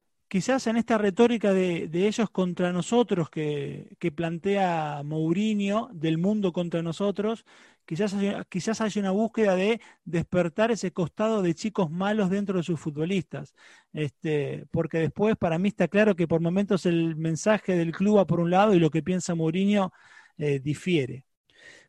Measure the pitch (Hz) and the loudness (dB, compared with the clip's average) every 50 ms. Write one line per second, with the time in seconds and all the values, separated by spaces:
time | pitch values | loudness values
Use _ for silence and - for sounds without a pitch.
0 | _ _ _ _ _ - - 185 - - 262 262 - 226 226 233 220 - 233 214 | _ _ _ _ _ -4 -4 -2 0 0 0 0 0 0 0 0 0 2 2 2
1 | 208 202 170 233 233 233 240 208 - 202 190 190 185 180 170 160 - 170 151 175 | 2 2 4 4 4 4 4 2 2 2 2 2 2 2 0 -2 -4 -4 -2 0
2 | 196 214 208 - 220 - - - 185 180 170 - 180 175 180 180 165 - 233 240 | 0 0 2 0 -2 0 0 -2 -2 -2 0 -2 -2 0 0 -2 -2 2 2 2
3 | 240 - 202 180 151 - - 165 151 151 147 143 139 143 147 147 - - - - | 2 2 0 -2 -2 -2 -4 -4 -4 -2 -4 -4 -6 -8 -10 -12 -14 -16 -10 -6
4 | - 170 147 170 170 165 170 165 - 196 202 202 190 180 170 160 156 147 147 143 | -6 -4 -4 -4 -4 -4 -4 -4 -2 0 0 2 2 0 0 -2 -4 -4 -6 -6
5 | 143 147 156 160 160 160 175 196 214 220 214 202 202 196 202 220 233 - - 160 | -6 -4 -4 -2 0 0 0 0 0 0 0 0 0 0 0 -2 -2 -6 -6 -4
6 | 151 160 160 165 175 202 214 214 196 180 - 185 175 170 170 165 165 165 151 - | -2 0 0 0 0 0 0 0 0 -2 -2 -2 -4 -2 -4 -4 -4 -4 -4 -2
7 | 202 202 185 - 202 220 226 - _ _ - - - - _ _ _ - 165 156 | -2 -2 -2 -2 -2 -4 -4 -6 _ _ -20 -20 -20 -20 _ _ _ -8 -4 -2
8 | 214 202 190 202 196 196 208 - - - - 180 - 226 220 - 220 208 - 214 | -2 -2 -2 -2 -2 -2 -2 -4 -8 -8 -6 -4 -4 -4 -2 -2 -2 -2 -2 -2
9 | 202 190 190 208 226 214 - 226 214 196 180 185 190 214 233 214 - - - _ | -2 0 0 0 0 0 0 2 2 2 4 2 2 0 0 -2 -4 -12 -20 _
10 | _ 170 156 165 156 - - 180 175 170 - 214 220 233 233 180 - 175 - - | _ -4 -4 -4 -2 0 0 0 0 0 0 0 0 0 0 -2 -4 -4 -2 -2
11 | 175 139 - - 214 220 226 208 185 170 160 - - 214 - 208 185 147 165 180 | -4 -4 -2 -2 -2 0 0 2 2 0 0 -2 -4 -4 -2 0 -2 -2 -2 -2
12 | 190 202 214 220 196 175 196 202 202 196 185 180 156 185 170 - - 160 143 147 | -2 0 0 0 0 0 0 0 -2 -2 -2 -2 -2 -2 -4 -4 -4 -6 -4 -4
13 | 160 175 202 185 - - - 143 147 - _ _ - - - - _ _ - 151 | -2 -2 0 -2 -2 -4 -8 -12 -12 -14 _ _ -20 -20 -20 -20 _ _ -6 -6
14 | 151 135 - _ - 160 151 147 139 135 139 151 147 - - 165 165 - - 165 | -6 -6 -6 _ -4 -2 0 0 0 -2 -6 -8 -8 -4 -4 -4 -2 -2 -2 -2
15 | 160 143 - - 208 220 220 - 190 170 160 165 190 202 - - 180 160 - 208 | -2 -2 0 0 0 0 2 0 0 0 0 0 0 0 0 0 0 2 2 4
16 | 214 214 185 165 170 147 165 160 170 170 180 196 208 - 202 165 - 180 170 165 | 4 4 2 2 0 0 0 0 0 0 0 0 0 0 0 0 2 0 2 2
17 | 165 165 160 156 160 160 160 151 - 214 214 196 - - 180 175 165 165 151 - | 0 0 -2 -4 -4 -4 -4 0 2 2 2 2 2 0 0 0 0 0 -2 0
18 | 190 208 214 202 185 - 165 170 170 170 180 185 208 220 196 170 160 151 147 160 | 2 4 4 4 4 4 2 0 2 2 4 4 6 6 6 4 4 4 2 0
19 | 147 180 185 180 - - 175 165 160 160 160 190 196 202 208 202 190 180 - _ | -2 -2 -2 -2 -2 -2 -2 0 0 0 0 0 2 2 2 2 0 0 -4 _
20 | - - - - - _ _ - 151 147 139 135 127 151 143 - - 185 175 151 | -20 -20 -20 -20 -20 _ _ -4 -2 -2 -2 0 -2 -4 -6 -4 -2 0 0 0
21 | 127 123 127 135 - _ _ _ _ _ _ _ - - - - - | 0 -2 -6 -12 -16 _ _ _ _ _ _ _ -20 -20 -20 -20 -16